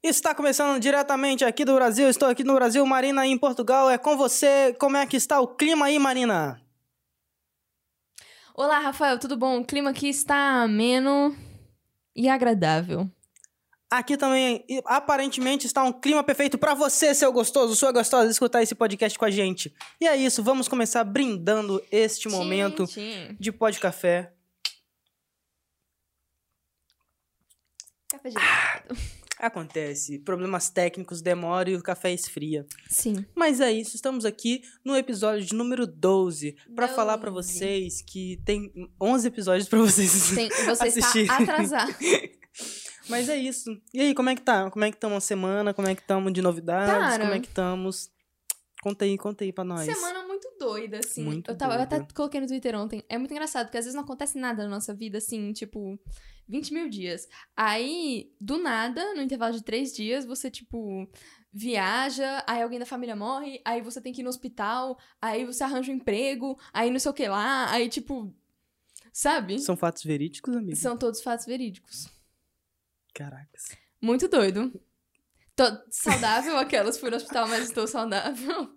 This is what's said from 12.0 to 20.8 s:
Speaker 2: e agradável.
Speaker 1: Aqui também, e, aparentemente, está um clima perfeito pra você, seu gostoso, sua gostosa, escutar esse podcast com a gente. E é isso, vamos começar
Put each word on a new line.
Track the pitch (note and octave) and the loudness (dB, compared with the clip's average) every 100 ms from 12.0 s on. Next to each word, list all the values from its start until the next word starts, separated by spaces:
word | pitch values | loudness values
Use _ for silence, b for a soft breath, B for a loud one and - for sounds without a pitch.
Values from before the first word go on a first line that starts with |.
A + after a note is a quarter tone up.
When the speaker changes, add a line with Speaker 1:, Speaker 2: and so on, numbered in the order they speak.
| _ | _
Speaker 2:
e | - B3+ | 0 2
agradável. | C4 A#3+ G#3+ D#3+ D#3 F3 E3 F#3+ _ _ _ _ _ _ _ _ | 4 4 4 4 2 0 -2 -4 _ _ _ _ _ _ _ _
Speaker 1:
Aqui | B3 B3 | -2 0
também, | C#4+ C4+ C4 B3+ A#3 - | 0 2 4 2 0 -4
e, | C4 | -6
aparentemente, | - C4+ C#4+ C#4+ C#4 - B3+ C4+ | 0 0 2 2 0 -2 0 0
está | B3+ C#4 | 0 2
um | C4 | 2
clima | B3+ C4+ D4+ | 2 2 2
perfeito | C#4+ C4+ C#4+ C4+ | 2 2 2 2
pra | D4+ | 2
você, | C#4 C#4+ - D#4 | 4 2 4 4
seu | C#4 C#4 | 6 4
gostoso, | A#3+ A3+ C#4+ A#3 | 4 2 4 4
sua | A3 C4+ | 4 4
gostosa, | A#3+ A3 B3+ A3+ | 4 4 6 6
escutar | A3 A#3+ A#3+ | 4 4 4
esse | A3+ | 2
podcast | A3+ A3 G3 A3 - | 2 0 2 -2 2
com | |
a | A3 | 0
gente. | G3 F#3+ F3+ D3 B B B | 2 0 -2 -8 B B B
E | E4 | 2
é | |
isso, | C#4 C4 A#3 | 4 2 2
vamos | G#3+ C4+ B3 | 2 2 2
começar | B3+ | 0